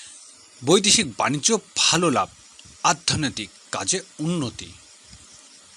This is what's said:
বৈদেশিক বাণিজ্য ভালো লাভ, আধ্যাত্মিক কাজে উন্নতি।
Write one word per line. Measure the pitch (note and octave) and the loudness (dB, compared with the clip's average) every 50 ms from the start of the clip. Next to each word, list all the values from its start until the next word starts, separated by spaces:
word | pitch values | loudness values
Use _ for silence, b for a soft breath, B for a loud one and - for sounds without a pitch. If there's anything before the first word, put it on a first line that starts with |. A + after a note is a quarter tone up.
| B B B B B B - - - - - - B2 | B B B B B B -20 -20 -20 -20 -20 -6 2
বৈদেশিক | C3+ F3+ A3 G3 G3+ - A3+ F#3+ C3 G2+ | 4 4 6 6 4 2 2 2 -2 -2
বাণিজ্য | - G#2 A#2 C#3+ D3 - - A3+ G3 - - - | -2 0 0 0 0 0 0 0 0 -2 -6 -4
ভালো | - - - D#3 E3+ F3+ D#3+ | -2 0 2 2 2 2 2
লাভ, | B2 G2+ F#2 - - - - - - - - - - - - | 2 2 0 -2 -6 -20 -20 -20 -20 -20 -20 -20 -20 -2 0
আধ্যাত্মিক | D#3 E3+ - - - - D#3 D3+ B2 G2 A2+ G#2 F#2+ - - - - | 0 0 0 -2 -4 -2 -2 -2 -4 -4 -6 -10 -10 -12 -20 -16 -10
কাজে | - F#2+ G2+ - - F#3 - - - - | -8 -6 -4 -2 -4 -4 -4 -10 -10 -6
উন্নতি। | D3+ E3 F3+ E3 C3 A2 - - F#2+ E2 - - - - - - - - - - - - - - - - - - - - - | -4 -2 -2 -2 -4 -6 -8 -10 -16 -16 -18 -20 -20 -20 -20 -20 -20 -20 -20 -20 -20 -20 -20 -20 -20 -20 -20 -20 -20 -20 -20